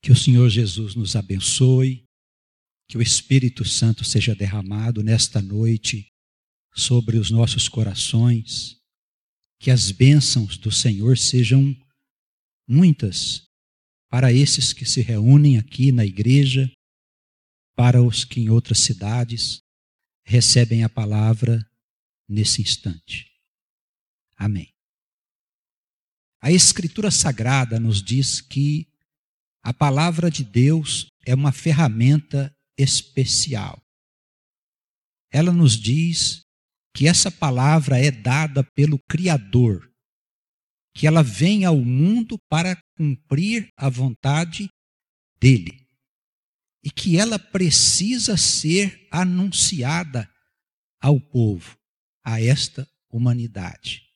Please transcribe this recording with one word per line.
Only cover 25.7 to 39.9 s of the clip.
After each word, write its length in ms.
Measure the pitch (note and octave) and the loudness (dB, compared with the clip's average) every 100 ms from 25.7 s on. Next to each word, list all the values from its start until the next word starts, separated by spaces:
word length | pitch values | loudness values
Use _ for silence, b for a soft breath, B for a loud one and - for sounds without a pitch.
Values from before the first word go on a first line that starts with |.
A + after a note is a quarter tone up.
| _ _ _ _ _ _ _ | _ _ _ _ _ _ _
A 120 | B2+ | 0
Escritura 580 | F3+ - - E3+ - G#3 | 4 4 0 -6 -4 -2
Sagrada 680 | - D#3+ A2+ A#2 C3+ A#2+ A2+ | 0 -2 -2 -2 0 0 -2
nos 200 | A2+ G2+ | -2 -2
diz 400 | G2 B2+ C3+ - | -2 -4 -2 -6
que 460 | - C#3 C#3+ D3+ D#3+ _ _ _ _ _ _ _ A#2+ | -8 -4 -2 -4 -8 _ _ _ _ _ _ _ -10
a 80 | |
palavra 560 | - D3 C3+ E3+ E3 E3+ | -2 0 0 0 0 -2
de 140 | D3+ | -4
Deus 640 | B2 A#2+ C3 D#3+ C#3+ - - _ - | -4 2 2 2 -2 -8 -10 _ -4
é 80 | |
uma 200 | C3 C#3+ | 0 0
ferramenta 1000 | C3 E3 D3 D3+ A2 B2 D3+ D3 C#3 C#3 _ _ - | -2 -2 0 0 2 2 2 -2 -6 -6 _ _ -2
especial. 1040 | C3+ - - - C3 - - A#2 G2 - _ _ _ _ _ _ _ _ _ _ _ _ _ _ _ | -2 -2 -6 -4 -2 -2 -4 -6 -8 -12 _ _ _ _ _ _ _ _ _ _ _ _ _ _ _
Ela 220 | C3+ F3 | 0 2
nos 260 | F3 D#3 A2 | 4 4 2
diz 640 | G#2+ C#3+ E3 D#3+ - - _ _ _ _ _ | -2 -2 -2 -2 -4 -6 _ _ _ _ _
que 140 | - C#3+ | 0 2
essa 240 | E3+ G3 | 2 0
palavra 640 | - D#3 B2 C#3 D#3+ C3 B2+ | -2 -4 0 2 2 2 0
é 140 | C#3+ | 0
dada 500 | A#2+ A2 C#3 D#3 C#3 C3 - | 0 -2 -2 -2 -2 -4 0
pelo 240 | D3+ C#3+ _ | 0 0 _
Criador, 840 | D#3+ F#3 D3 G2 B2 A#2+ F2+ - | -4 -2 -2 0 2 2 0 -8